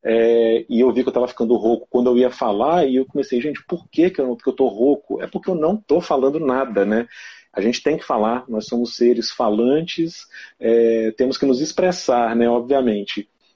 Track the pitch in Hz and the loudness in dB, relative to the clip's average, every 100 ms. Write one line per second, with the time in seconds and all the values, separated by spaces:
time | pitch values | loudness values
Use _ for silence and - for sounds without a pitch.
0 | 113 113 113 117 113 117 - 117 127 117 | 0 2 4 4 2 0 0 2 2 2
1 | 127 123 123 - 113 117 107 117 - 127 | 0 0 -2 -2 0 2 2 -2 -2 0
2 | 123 120 123 - 123 101 131 175 147 127 | 2 2 2 0 -2 0 0 2 2 0
3 | 131 147 135 123 147 143 - 175 - - | -2 -4 -4 -4 -4 -8 -10 -10 -6 0
4 | 180 185 131 120 - 127 131 101 131 139 | 0 0 -4 -2 -4 0 -2 2 2 2
5 | _ - - - - 180 156 214 _ 160 | _ -8 -8 -8 -6 -2 0 -2 _ -2
6 | - 139 135 151 147 127 131 101 98 110 | 0 0 0 0 -2 -2 -2 0 0 0
7 | 117 - - - _ - 104 120 147 160 | -2 -12 -20 -20 _ -2 -2 0 -2 -2
8 | - 123 107 120 127 110 107 120 120 - | -2 0 0 -2 -4 -8 -4 -4 -4 2
9 | 120 117 110 - 120 107 120 147 165 - | 2 2 -2 -2 0 2 2 0 -2 -6
10 | 165 - - - - _ 113 117 117 113 | -6 -6 -20 -20 -20 _ 0 4 4 2
11 | 110 110 131 135 139 127 156 - 180 180 | -2 -2 -2 0 0 0 -2 -2 -2 -2
12 | - 120 117 117 117 120 120 139 127 104 | 0 0 2 2 2 2 0 0 0 -2
13 | 101 - 101 _ _ | -4 -10 -12 _ _